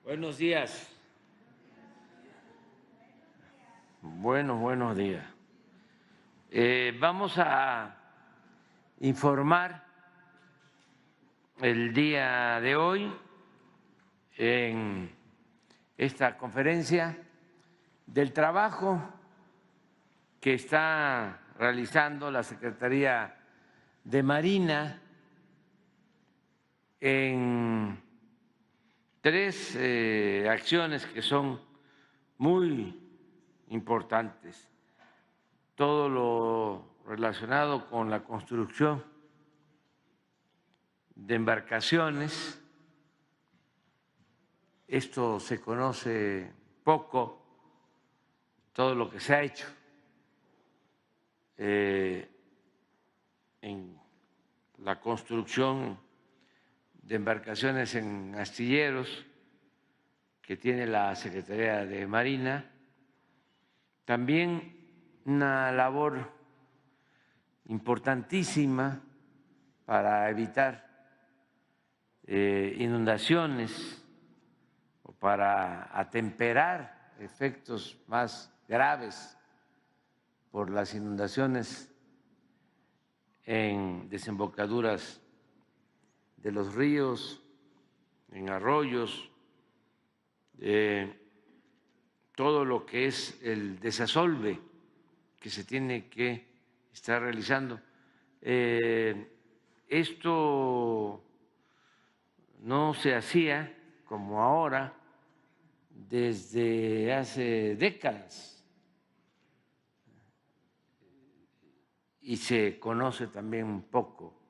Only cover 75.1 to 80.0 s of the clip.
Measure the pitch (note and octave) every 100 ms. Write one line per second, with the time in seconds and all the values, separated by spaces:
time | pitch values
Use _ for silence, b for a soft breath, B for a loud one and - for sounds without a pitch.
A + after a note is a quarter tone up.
75.1 | - G2 G2+ G2+ G2+ F#2 F2 - G2 G2
76.1 | A#2 A2 - A#2+ A#2 E3 F3+ C3 - -
77.1 | - G2+ - C#3 A#2+ - A2+ - - -
78.1 | A2+ A#2+ - - _ _ A#2 C#3 D3 A2+
79.1 | - - - _ _ _ _ _ _